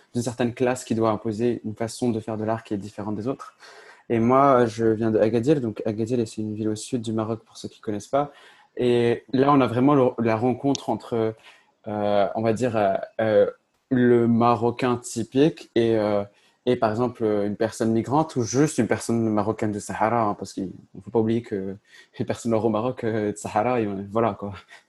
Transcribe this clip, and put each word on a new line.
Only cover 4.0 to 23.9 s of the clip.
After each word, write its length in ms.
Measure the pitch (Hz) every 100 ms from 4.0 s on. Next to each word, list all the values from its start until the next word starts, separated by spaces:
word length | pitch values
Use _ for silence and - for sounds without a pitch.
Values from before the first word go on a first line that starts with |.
| -
Et 100 | 113
moi, 460 | 117 131 143 123
je 220 | 117 110 113
viens 240 | 110 113
de 80 | 107
Agadir. 420 | 110 117 123 156
Donc, 220 | 117 -
Agadir, 420 | 113 107 110 123 110
c'est 140 | -
une 140 | 107
ville 160 | 107 107
au 40 |
sud 280 | 107 - 127
du 100 | 113
Maroc, 280 | 110 110 113
pour 140 | - -
ceux 100 | -
qui 120 | -
connaissent 260 | - 104 -
pas. 260 | 139 143 - - - _ -
Et 460 | 123 120 120 113 -
là, 200 | 127 139
on 80 | 139
a 60 | 120
vraiment 280 | 117 139
le, 160 | 143 127 -
la 160 | 113 110
rencontre 520 | 123 120 139 131 -
entre, 460 | 110 - 117 110 110 - - _ _ 107
euh, 420 | 104 104 101 95
on 60 | 110
va 120 | 113
dire, 220 | 104 123 110
euh, 180 | 98 95 - -
euh, 300 | 110 104 101 - _ _ _
le 360 | 127 123 120 117
Marocain 680 | 117 120 113 117 120 127 120
typique 760 | - 117 107 131 160 - -
et... 240 | 117 113 110
Euh, 260 | 104 101 101 _ _ _
et 120 | 123 123
par 140 | 113
exemple, 340 | 107 123 -
euh, 220 | 110 104 101
une 100 | 101
personne 360 | 110 - 113
migrante 440 | 113 113 143 160 131
ou 60 |
juste 360 | 113 123 151 -
une 80 | 107
personne 420 | 110 - 117 110
marocaine 440 | 104 101 107 107
du 80 | 104
Sahara, 420 | - 92 110 117
hein, 120 | 107
parce 200 | 98 95
qu'il 160 | - 92 - -
ne 60 | 92
faut 80 | -
pas 80 | 117
oublier 240 | 110 117
que 340 | - 101 98 95 _ - _ -
les 60 |
personnes 280 | 110 123 117
noires 120 | 110
au 60 | 113
Maroc, 340 | 107 123 123
euh, 280 | 113 110 104
de 40 | 101
Sahara, 440 | 95 107 120 123
et, 60 |
euh, 160 | 104